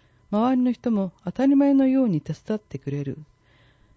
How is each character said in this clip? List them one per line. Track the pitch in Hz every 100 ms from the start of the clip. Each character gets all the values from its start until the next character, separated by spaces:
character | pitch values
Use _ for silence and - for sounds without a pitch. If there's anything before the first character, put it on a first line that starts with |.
| _ _ _
周 | 208 247 254
り |
の | 247
人 | 233 247
も | 214 185 -
当 | 180
た | - 277
り | 277
前 | 285
の | 277 262
よ | 262
う | 247
に | 156
手 | -
伝 | 156 - 214
っ |
て | - 139
く | -
れ | 143
る。 | 139 151 151 _ _ _ _ _ _